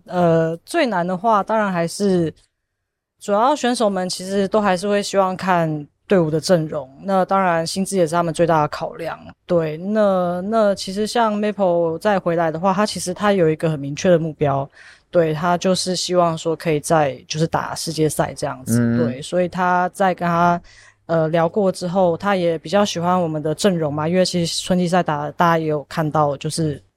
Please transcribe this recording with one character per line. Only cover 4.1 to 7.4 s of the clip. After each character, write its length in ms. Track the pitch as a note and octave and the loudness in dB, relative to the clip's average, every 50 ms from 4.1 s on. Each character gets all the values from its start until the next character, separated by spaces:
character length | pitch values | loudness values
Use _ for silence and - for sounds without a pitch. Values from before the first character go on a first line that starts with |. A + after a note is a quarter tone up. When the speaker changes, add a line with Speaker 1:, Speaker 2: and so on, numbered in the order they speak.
| - - F#3 | -6 -8 -6
Speaker 1:
实 200 | F#3+ G3 G3+ G3 | -4 -2 -2 0
都 140 | F#3+ - G#3+ | 2 0 2
还 160 | G#3 G3 F#3 | 2 2 0
是 100 | F3 G3+ | 0 0
会 160 | G3+ G3+ G3+ | 0 0 0
希 140 | G3 - - | -2 0 0
望 180 | G3 F#3+ F#3 F#3 | 0 2 0 -2
看 540 | - F#3 F#3 F3+ E3+ E3 D#3+ D3+ D3+ D3 - _ _ _ | -4 0 0 2 2 2 0 -2 -6 -8 -12 _ _ _
队 120 | - F#3+ F3+ | 2 2 2
伍 100 | E3 D3+ | 4 2
的 80 | D#3 D#3 | 0 -2
阵 300 | - - F#3 D#3+ D#3 D3+ | 2 2 2 2 2 -2
容， 200 | D#3+ D3 C3 C3 C3+ C#3+ | -6 -8 -10 -10 -16 -12
那 220 | E3+ G3 F#3+ F#3+ F3+ | -6 -2 0 0 2
当 180 | - G3 G3 | 2 2 2